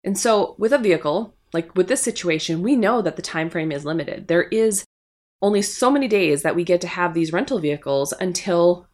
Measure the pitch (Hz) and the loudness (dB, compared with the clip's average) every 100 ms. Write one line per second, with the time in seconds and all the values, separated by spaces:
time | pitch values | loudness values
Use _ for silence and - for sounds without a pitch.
0 | 185 196 240 214 - - 220 277 214 156 | -4 0 2 2 0 -2 2 2 2 2
1 | 151 170 220 _ _ 170 170 185 180 277 | 0 -2 -4 _ _ -6 -2 -2 0 0
2 | 247 - 180 156 - 165 202 269 202 247 | -2 -2 -2 -2 -2 -2 2 2 2 2
3 | 175 - - 165 165 170 156 143 156 165 | -2 -6 -8 -6 -4 -4 -4 -4 -4 -4
4 | - - - 170 - 220 220 202 - _ | -4 -10 0 0 2 0 2 0 -8 _
5 | _ _ _ _ 202 208 202 - 247 285 | _ _ _ _ 0 2 0 0 2 2
6 | 262 208 170 147 160 170 175 175 175 185 | 2 2 2 2 0 -2 0 0 0 -2
7 | 175 165 160 170 277 208 151 147 139 139 | -2 0 0 -2 -2 -2 -2 -4 -2 -2
8 | 143 - 185 175 202 175 175 175 _ | -2 -4 -4 -4 0 4 4 2 _